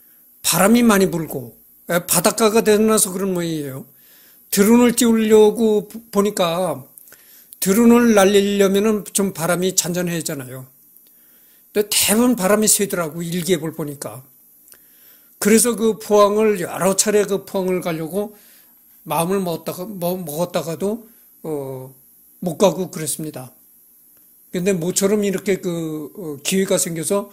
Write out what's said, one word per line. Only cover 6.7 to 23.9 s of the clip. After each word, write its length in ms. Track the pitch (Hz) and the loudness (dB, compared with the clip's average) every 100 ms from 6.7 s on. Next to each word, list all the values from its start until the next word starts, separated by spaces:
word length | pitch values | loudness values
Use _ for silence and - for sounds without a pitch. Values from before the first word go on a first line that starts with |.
| - - - - - _ - _ - | -6 -10 -20 -20 -20 _ -20 _ -6
드론을 520 | 185 202 233 240 233 | 0 4 6 6 6
날리려면은 920 | 208 190 202 202 202 196 196 220 208 - | 6 6 4 2 2 2 2 0 -2 -4
좀 180 | - 196 | -4 -4
바람이 440 | 151 170 170 185 185 | -2 -2 0 -2 -2
잔잔해지잖아요. 920 | 165 175 180 170 156 143 131 131 127 _ _ _ _ _ _ _ _ _ _ | -4 -4 -4 -4 -6 -10 -10 -14 -18 _ _ _ _ _ _ _ _ _ _
근데 140 | 208 214 | -4 -2
대부분 460 | - - 214 247 233 | 0 0 2 2 2
바람이 320 | 185 214 220 | 2 2 2
세더라고, 540 | - 202 180 160 165 | 2 0 -4 -6 -8
일기예보를 520 | 170 180 160 170 160 | -8 -4 -2 -2 -2
보니까. 520 | 151 147 143 - 120 - _ _ _ _ - _ _ _ _ _ _ | -8 -10 -10 -12 -14 -20 _ _ _ _ -20 _ _ _ _ _ _
그래서 360 | 202 220 240 202 | 2 4 2 0
그 220 | 226 214 | -2 -2
포항을, 600 | - 208 202 208 220 196 | 0 4 4 4 2 0
여러 360 | 165 - 185 190 | -4 -2 0 0
차례 280 | 214 208 | 0 0
그 220 | 185 196 - | 0 -2 -4
포항을 360 | 196 185 180 | -4 -2 -2
가려고 540 | 175 160 156 190 208 - - _ _ _ _ _ | -4 -6 -6 -6 -8 -10 -20 _ _ _ _ _
마음을 360 | - 151 170 196 | -6 -4 -2 -2
먹었다가, 460 | 180 160 170 165 202 | -2 -6 -8 -10 -12
먹-, 380 | 196 170 180 | -6 -6 -6
먹었다가도, 840 | 165 147 175 180 151 156 190 214 - _ _ _ | -6 -6 -4 -4 -6 -6 -6 -6 -10 _ _ _
어, 520 | 160 147 135 131 131 - _ _ _ _ | -10 -8 -8 -12 -14 -20 _ _ _ _
못 180 | 180 151 | -8 2
가고 340 | 190 170 170 | 2 2 -6
그랬습니다. 640 | 165 151 - 156 135 127 _ _ _ _ | -8 -8 -8 -10 -12 -16 _ _ _ _